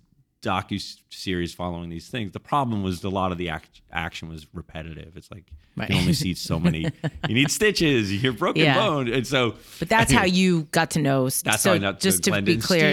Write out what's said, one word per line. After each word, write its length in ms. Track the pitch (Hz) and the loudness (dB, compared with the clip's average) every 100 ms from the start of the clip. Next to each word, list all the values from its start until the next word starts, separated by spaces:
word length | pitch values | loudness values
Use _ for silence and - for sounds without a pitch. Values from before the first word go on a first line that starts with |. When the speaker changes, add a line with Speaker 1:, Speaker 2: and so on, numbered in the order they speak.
| _ _ _ _ | _ _ _ _
Speaker 1:
docu 340 | 113 92 - 101 | -2 -2 -2 -6
s-, 200 | - - _ | -8 -16 _
series 440 | - - 90 85 | -12 -4 -2 -2
following 360 | - 87 85 85 | -4 -8 -6 -10
these 200 | 82 - | -12 -10
things. 220 | 127 101 | -8 -8
The 80 | - | -10
problem 440 | - 147 131 107 | -4 -2 0 -2
was 200 | 95 87 | -2 -4
a 60 | 98 | -4
lot 220 | 95 92 | -2 -2
of 60 | 87 | -2
the 120 | 87 | -6
act-, 320 | 80 - - _ | -6 -10 -20 _
action 360 | 85 82 - 82 | -6 -6 -8 -14
was 200 | 80 73 | -14 -14
repetitive. 640 | 85 - 80 80 76 78 80 | -16 -14 -12 -12 -14 -16 -20
It's 160 | - | -18
like, 140 | 104 - - _ - | -20 -20 -20 _ -10
Speaker 2:
Right. 100 | 107 | 0
Speaker 1:
you 80 | 95 | 2
can 60 | |
only 120 | 90 | 2
see 200 | - 92 | 0 0
so 260 | 85 - 85 | -4 -2 0
many. 260 | 85 80 82 - 156 | 0 0 -4 -4 -8
Speaker 2:
<laughs> 220 | - 151 | -6 -2
Speaker 1:
You 60 | 117 | 2
need 140 | 147 | 2
stitches. 640 | - 214 - 160 127 98 | 2 2 2 2 2 2
You 80 | 101 | 0
hear 140 | 131 | 0
broken 300 | 113 180 165 | 0 -2 2
Speaker 2:
Yeah. 120 | 156 131 | 4 4
Speaker 1:
bone, 300 | 214 151 123 | 2 0 0
and 180 | 127 110 | -2 0
so 300 | 139 120 - - - | 0 0 -2 -14 -10
Speaker 2:
But 80 | 170 | 0
that's 240 | 226 226 | 2 4
Speaker 1:
<laughs> 80 | 240 | 4
Speaker 2:
how 60 | 190 | 4
you 380 | 180 185 170 151 | 4 4 2 2
got 200 | 165 160 | 0 0
to 80 | 165 | 0
know 280 | 143 135 131 | 2 2 0
s-, 160 | - | -2
Speaker 1:
That's 180 | - 107 | -2 0
Speaker 2:
so 60 | 101 | 2
Speaker 1:
how 60 | 92 | 2
I 40 | |
got 220 | 98 92 | 0 0
Speaker 2:
just 220 | 95 92 | 0 2
Speaker 1:
to 80 | 131 | 2
Speaker 2:
to 100 | 101 | 0
be 140 | 98 160 | 2 0
Speaker 1:
Glendon 40 | |
Speaker 2:
clear, 300 | - 180 151 | 2 4 4